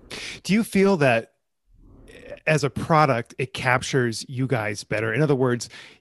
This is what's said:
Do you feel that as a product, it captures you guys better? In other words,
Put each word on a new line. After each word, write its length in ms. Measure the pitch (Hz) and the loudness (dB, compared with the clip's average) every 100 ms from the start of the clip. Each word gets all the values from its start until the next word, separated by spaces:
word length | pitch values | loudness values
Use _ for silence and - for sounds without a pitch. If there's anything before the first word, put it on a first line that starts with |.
| - - - - | -18 -14 -14 -12
Do 100 | - | -2
you 100 | 208 | 0
feel 340 | 214 196 196 185 | 0 2 4 4
that 340 | 139 113 - _ _ _ _ _ - - - - - - - | 4 2 -2 _ _ _ _ _ -20 -20 -20 -20 -20 -8 0
as 180 | 156 | 0
a 60 | 139 | 0
product, 640 | - - 160 151 120 - - | -4 2 4 4 2 -4 -8
it 160 | 131 - | -8 -4
captures 680 | 131 123 - 143 120 110 - | 0 0 0 0 0 -4 -10
you 160 | 127 131 | -6 -4
guys 380 | 123 107 104 | -2 -4 -8
better? 280 | - 107 113 | -6 -4 -2
In 120 | 110 | 0
other 100 | 151 | 0
words, 340 | 135 131 120 - - - - | 2 2 -2 -6 -16 -20 -20